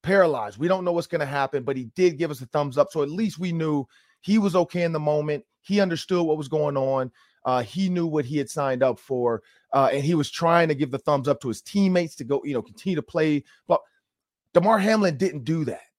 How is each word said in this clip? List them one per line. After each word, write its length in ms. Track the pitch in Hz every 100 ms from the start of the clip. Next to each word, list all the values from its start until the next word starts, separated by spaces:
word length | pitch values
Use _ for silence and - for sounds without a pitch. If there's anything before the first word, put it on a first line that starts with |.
Paralyzed. 560 | 151 196 175 135 107 101
We 100 | 165
don't 160 | 190
know 80 | 180
what's 140 | 170 -
gonna 220 | 170 139
happen," 340 | 139 135 143
but 160 | 120 131
he 60 | 120
did 240 | - 180 147
give 140 | 160
us 100 | 139
a 60 | 127
thumbs 280 | 151 143 131
up. 160 | 143
So 120 | 160
at 60 | 143
least 260 | 170 220 151
we 140 | 185
knew 340 | 165 160 147 127 _ _ _
he 180 | - 220
was 160 | 202 175
okay 260 | 170 175
in 120 | 170
the 60 | 160
moment. 460 | 151 151 151 147 - _
He 180 | - 202
understood 460 | 190 165 - 180 170
what 140 | 156
was 80 | 143
going 280 | 151 147 139
on. 360 | 135 135 131 _ _ _
Uh, 180 | - 127
he 280 | 110 170 190
knew 180 | 180 170
what 180 | 151 123
he 140 | 147
had 100 | 131
signed 320 | - 139 127
up 160 | 131 113
for, 460 | _ 127 120 113 _ _ _
uh, 160 | 139 131
and 100 | 139
he 120 | 139 170
was 160 | 143
trying 360 | - 170 170 165
to 60 |
give 160 | 143 151
the 80 | 135
thumbs 300 | - 143 127
up 120 | 139
to 80 | 131
his 140 | 110
teammates 540 | - 202 190 180 165 -
to 80 |
go, 180 | 123 139
you 120 | 139 131
know, 60 |
continue 320 | - - 190 165
to 80 |
play. 400 | - 170 156 147 - _ -
But 140 | 170 _ _ _ _ _ _ _
Damar 260 | 175 185 220
Hamlin 360 | 196 220 196 143
didn't 280 | 185 151
do 200 | 120 160 143
that. 180 | - _